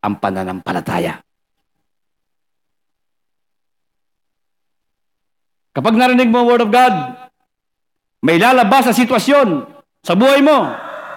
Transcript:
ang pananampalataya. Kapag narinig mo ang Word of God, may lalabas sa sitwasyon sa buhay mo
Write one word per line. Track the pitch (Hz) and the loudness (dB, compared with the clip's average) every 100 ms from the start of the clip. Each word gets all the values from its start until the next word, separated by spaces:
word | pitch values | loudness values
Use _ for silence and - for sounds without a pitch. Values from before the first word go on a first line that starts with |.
ang | 104 104 | -8 -6
pananampalataya. | 98 95 92 90 - 92 - 90 - - _ _ _ _ _ _ _ _ _ _ _ _ _ _ _ _ _ _ _ _ _ _ _ _ _ _ _ _ _ _ _ _ _ _ _ _ _ _ _ _ _ _ _ _ _ | -6 -6 -8 -10 -10 -10 -8 -6 -6 -10 _ _ _ _ _ _ _ _ _ _ _ _ _ _ _ _ _ _ _ _ _ _ _ _ _ _ _ _ _ _ _ _ _ _ _ _ _ _ _ _ _ _ _ _ _
Kapag | - 202 226 | -4 -2 2
narinig | 254 247 240 | 2 2 2
mo | 240 | 2
ang | 240 | 2
Word | 240 220 | 0 2
of | |
God, | 247 254 156 151 - - _ _ _ _ _ _ _ _ _ | 2 2 0 -6 -14 -20 _ _ _ _ _ _ _ _ _
may | 151 170 | -2 2
lalabas | 233 254 202 269 | 2 2 2 2
sa | 247 | 2
sitwasyon | 220 247 240 - 285 226 147 - - _ _ | 0 0 -2 2 2 2 -2 -8 -20 _ _
sa | - | -4
buhay | 180 262 277 | 0 2 4
mo | 285 277 143 - - - - | 4 2 0 -8 -14 -18 -18